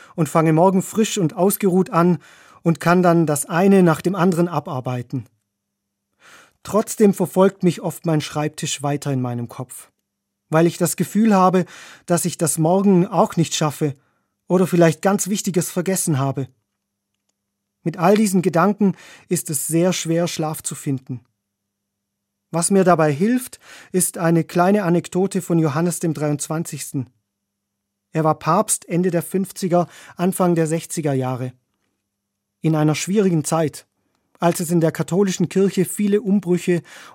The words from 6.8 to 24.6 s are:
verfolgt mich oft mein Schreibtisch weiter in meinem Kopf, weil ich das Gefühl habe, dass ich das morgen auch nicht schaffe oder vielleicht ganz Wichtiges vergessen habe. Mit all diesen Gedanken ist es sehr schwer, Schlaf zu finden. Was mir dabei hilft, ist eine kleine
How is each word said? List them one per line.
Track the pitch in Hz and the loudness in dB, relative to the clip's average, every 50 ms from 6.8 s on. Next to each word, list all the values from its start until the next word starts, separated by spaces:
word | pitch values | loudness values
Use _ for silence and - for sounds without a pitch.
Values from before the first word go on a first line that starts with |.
| 226 - - - 220 202 185 | -2 -2 2 4 4 4 4
verfolgt | - 185 147 - 185 190 196 190 _ | 2 -2 0 2 2 2 2 2 _
mich | - 175 151 - | 0 0 0 0
oft | 226 170 - - - | -6 -8 -8 -6 -4
mein | 170 160 151 | -2 -2 -2
Schreibtisch | 143 - - 151 151 151 151 - - 143 - - | -2 -4 -6 -6 -6 -6 -6 -8 -8 -8 -6 -6
weiter | 135 143 147 143 - 143 139 | -4 -4 -4 -4 -4 -4 -4
in | 127 | -4
meinem | 123 123 120 120 120 | -4 -4 -6 -8 -10
Kopf, | 110 - - 127 - - - - _ _ _ _ _ _ _ _ _ _ _ _ _ | -10 -12 -14 -14 -14 -16 -20 -20 _ _ _ _ _ _ _ _ _ _ _ _ _
weil | 156 160 170 | 2 2 2
ich | 170 160 - | 2 2 0
das | 180 160 - | -2 -2 -2
Gefühl | - 175 - - 202 226 226 202 | -4 -4 -2 0 2 2 4 4
habe, | 185 185 185 175 185 170 - - - - - - - _ | 4 4 4 4 2 0 -2 -8 -18 -20 -20 -20 -16 _
dass | - 175 165 - | -2 -2 0 0
ich | 175 - - | -4 -4 -2
das | 170 147 - | -2 -2 0
morgen | 165 156 160 180 196 196 202 190 175 180 | 0 0 2 2 2 4 4 4 4 2
auch | - 190 165 208 - - | 2 2 0 0 2 0
nicht | 170 160 - - | -2 -2 -2 -2
schaffe | - 160 151 139 - 156 147 135 - _ _ _ _ _ _ _ _ _ | -2 -2 -2 -2 -2 -4 -4 -4 -8 _ _ _ _ _ _ _ _ _
oder | - 175 185 185 | 0 0 2 2
vielleicht | - 180 170 170 165 160 - - | 2 4 4 4 4 4 2 0
ganz | 196 196 190 - | 0 0 0 -2
Wichtiges | 180 214 190 - 202 156 180 165 - | -4 -6 -4 -4 -2 -2 -2 -4 -2
vergessen | - 185 165 185 190 180 - 175 156 | -6 -6 -4 -4 -4 -2 -2 -2 0
habe. | 131 139 135 131 143 131 - _ _ _ _ _ _ _ _ _ _ _ _ _ _ _ _ _ _ _ _ _ _ _ _ _ _ | 0 -2 -2 -4 -6 -8 -10 _ _ _ _ _ _ _ _ _ _ _ _ _ _ _ _ _ _ _ _ _ _ _ _ _ _
Mit | - 170 160 | -8 -4 0
all | 180 165 180 214 | 2 4 4 4
diesen | 214 220 196 185 185 | 4 2 2 2 2
Gedanken | 160 185 151 165 175 202 202 - 214 196 - - - - - - _ - | 0 2 2 4 2 2 2 2 0 0 0 -2 -10 -20 -20 -20 _ -4
ist | 180 160 - - | -4 -4 -4 -6
es | 156 - - | -6 -6 -4
sehr | - 156 165 175 185 175 | -2 0 2 2 2 0
schwer, | - - 160 165 170 175 | -2 -2 -2 -2 -2 -2
Schlaf | 165 - - 160 151 156 - | -2 -4 -6 -6 -6 -8 -8
zu | - - 147 | -10 -10 -12
finden. | - - 151 139 131 - - 131 120 - _ _ _ _ _ _ _ _ _ _ _ _ _ _ _ _ _ _ _ _ _ _ _ _ _ | -8 -6 -6 -6 -6 -6 -10 -12 -12 -14 _ _ _ _ _ _ _ _ _ _ _ _ _ _ _ _ _ _ _ _ _ _ _ _ _
Was | - 165 170 - | -4 -4 -2 2
mir | 196 190 185 | 2 4 4
dabei | 180 175 151 160 151 | 4 4 4 4 2
hilft, | 143 139 190 226 254 254 254 - - - _ - - - - _ - | 0 0 0 0 0 -2 -4 -8 -14 -20 _ -20 -20 -20 -14 _ -2
ist | 185 180 - - | -2 -2 -2 -2
eine | - 175 165 170 165 160 | -2 0 2 2 2 0
kleine | - - 180 | 0 0 2